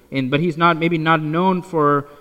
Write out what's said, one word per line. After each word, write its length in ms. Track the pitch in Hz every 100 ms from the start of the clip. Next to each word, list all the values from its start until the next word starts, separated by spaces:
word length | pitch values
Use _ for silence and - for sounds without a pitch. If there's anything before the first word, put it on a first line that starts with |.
| _
in, 180 | 135 131
but 100 | 147
he's 180 | 175 156
not, 200 | 170 160
maybe 220 | 170 165
not 240 | 160 160
known 400 | 151 160 190 185
for, 440 | - 160 147 143 139 -